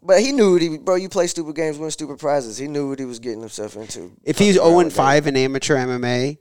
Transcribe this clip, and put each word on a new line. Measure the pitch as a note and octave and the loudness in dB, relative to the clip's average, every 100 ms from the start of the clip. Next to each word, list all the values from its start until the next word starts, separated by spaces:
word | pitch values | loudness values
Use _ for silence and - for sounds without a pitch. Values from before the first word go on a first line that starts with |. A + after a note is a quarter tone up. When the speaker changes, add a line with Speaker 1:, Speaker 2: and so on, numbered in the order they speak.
Speaker 1:
but | E3 F#3+ | 4 4
he | B3+ | 4
knew | C#4 G#3 | 4 4
what | F3 | 4
he, | E3 D#3 | 2 -4
bro, | D#3+ F#3 | -2 -2
you | F#3+ | -2
play | G3 F3 | -2 -2
stupid | E3+ D#3 D3+ | -2 -8 -4
games, | D#3+ D3 | -4 -4
win | D#3 | -8
stupid | D3+ D3+ C#3 | -10 -12 -8
prizes. | D3+ D3 A#2 G#2+ | -2 -2 -2 -10
He | C#3+ | -8
knew | D3 C#3+ | -6 -6
what | C3+ | -6
he | C3 | -10
was | A#2+ | -10
getting | A#2 A2 | -10 -10
himself | A2+ - G#2+ G2+ | -10 -12 -12 -12
into. | G#2+ - F2 - | -14 -14 -14 -14
Speaker 2:
If | - - | -6 2
he's | G#3 F3+ | 4 6
Speaker 1:
Fucking | E3 | 6
around | E3+ | 6
with | |
Speaker 2:
oh | E3+ | 4
and | |
five | D3 C3+ C#3+ D3+ | 2 2 4 2
Speaker 1:
Nate. | C3+ | 0
Speaker 2:
in | C3 | 0
amateur | C3+ - C#3+ | -2 -2 -2
M | B2+ | 0
M | B2 | -4
A | B2 B2 C3 D3+ | -2 -2 -2 -6